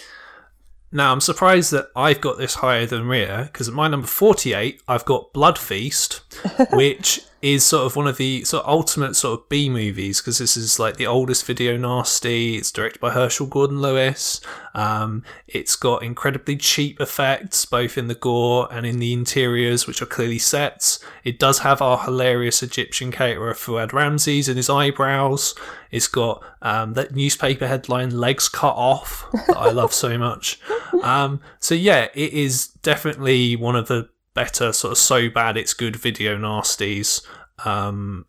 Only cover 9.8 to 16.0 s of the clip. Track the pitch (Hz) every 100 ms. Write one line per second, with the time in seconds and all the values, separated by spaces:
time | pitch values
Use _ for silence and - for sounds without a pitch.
9.8 | 107 95 98 98 127 117 117 117 110 -
10.8 | 110 - 117 127 127 123 - 123 123 120
11.8 | 123 123 - - 120 117 117 110 - -
12.8 | 110 - 120 123 123 - 139 139 139 143
13.8 | 139 131 131 135 - - - - - 107
14.8 | 107 107 110 110 - - - - - -
15.8 | 127 120